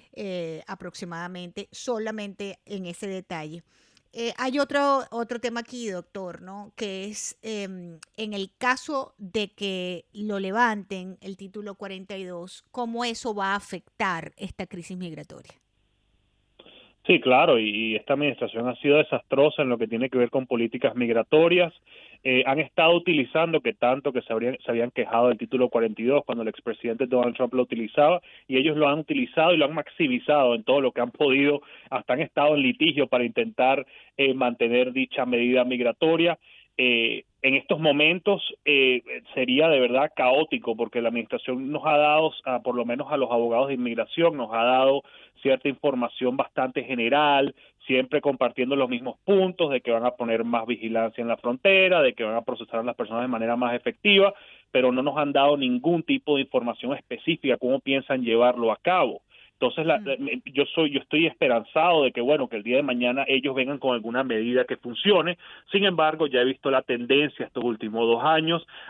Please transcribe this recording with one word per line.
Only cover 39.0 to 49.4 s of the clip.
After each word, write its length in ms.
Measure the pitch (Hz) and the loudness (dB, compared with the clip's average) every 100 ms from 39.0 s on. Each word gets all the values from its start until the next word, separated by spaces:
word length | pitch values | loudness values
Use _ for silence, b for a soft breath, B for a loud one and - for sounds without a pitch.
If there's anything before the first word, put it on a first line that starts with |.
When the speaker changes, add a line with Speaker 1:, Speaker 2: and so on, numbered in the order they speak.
| - - - | -2 -12 -10
Speaker 2:
sería 340 | - 127 127 160 | -4 0 2 4
de 100 | 143 | 4
verdad 320 | 123 127 151 - | 4 2 0 0
caótico, 600 | 127 135 156 127 113 110 | 2 2 2 -2 -4 -4
porque 260 | 113 120 | -4 -2
la 80 | 117 | -2
administración 640 | 117 113 120 - 127 135 | -2 -4 -6 -6 -6 -6
nos 120 | 147 151 | -4 0
ha 100 | 147 | 2
dado, 340 | 151 151 160 - - | 4 4 2 -2 -6
a, 160 | 123 | -4
por 140 | 123 120 | -2 -4
lo 100 | 117 | -4
menos 260 | 120 139 | -4 -4
a 60 | 147 | -2
los 140 | 123 | 0
abogados 380 | 120 117 117 139 | 0 2 2 0
de 40 | |
inmigración, 640 | 131 123 117 107 - 165 151 | 0 -2 -4 -4 2 2 2
nos 160 | 113 | -2
ha 100 | 113 | 0
dado 380 | 120 131 135 139 B B B _ | 2 4 4 2 B B B _
cierta 260 | 139 131 147 | 0 0 0
información 720 | 131 147 127 120 - 127 131 | -2 -2 0 -4 -2 -2 0
bastante 460 | 135 - 127 135 | -2 -2 -4 -4
general, 720 | 123 127 117 139 151 143 139 - b _ - | -6 -2 2 2 4 4 2 -4 b _ -2
siempre 340 | 131 131 151 | 0 0 0
compartiendo 540 | 143 127 123 120 123 139 | 0 0 0 0 0 0
los 120 | 127 | 0
mismos 300 | 123 127 - - | -2 -8 -8 2
puntos 460 | 196 | 4